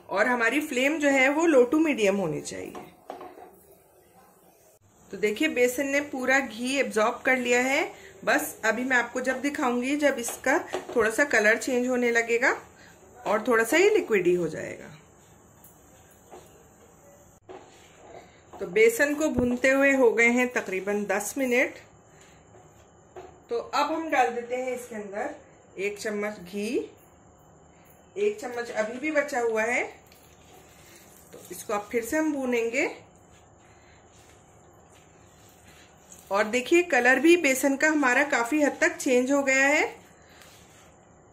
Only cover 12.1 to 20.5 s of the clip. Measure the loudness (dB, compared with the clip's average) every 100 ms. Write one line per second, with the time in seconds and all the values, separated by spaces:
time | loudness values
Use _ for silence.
12.1 | 0 0 0 0 -2 -6 -20 -20 -20 -20
13.1 | -10 -2 -2 2 2 2 4 4 2 2
14.1 | 2 2 2 0 -6 -10 -12 -16 -20 -20
15.1 | -20 -20 -20 -20 -20 -20 -20 -20 -20 -20
16.1 | -20 -20 -20 -20 -20 -20 -20 -20 -20 -20
17.1 | -20 -20 -20 -20 -20 -20 -20 -20 -20 -20
18.1 | -20 -20 -20 -20 -12 -2 4 4 4 0
19.1 | 0 0 0 0 2 2 4 4 6 4
20.1 | 6 4 4 0